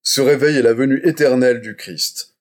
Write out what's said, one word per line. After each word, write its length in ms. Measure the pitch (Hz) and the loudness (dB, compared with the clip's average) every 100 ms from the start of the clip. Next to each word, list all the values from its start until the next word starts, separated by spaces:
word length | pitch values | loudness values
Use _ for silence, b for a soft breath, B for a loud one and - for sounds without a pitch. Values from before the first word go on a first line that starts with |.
Ce 200 | - - | -4 0
réveil 360 | 135 143 147 143 | 2 2 2 2
est 40 | |
la 120 | 117 | 2
venue 280 | 113 135 135 | 2 0 0
éternelle 580 | 170 151 143 127 127 120 | 0 0 0 2 2 0
du 140 | 107 104 | -6 -16
Christ. 600 | - 82 - - - _ | -16 -8 -8 -8 -18 _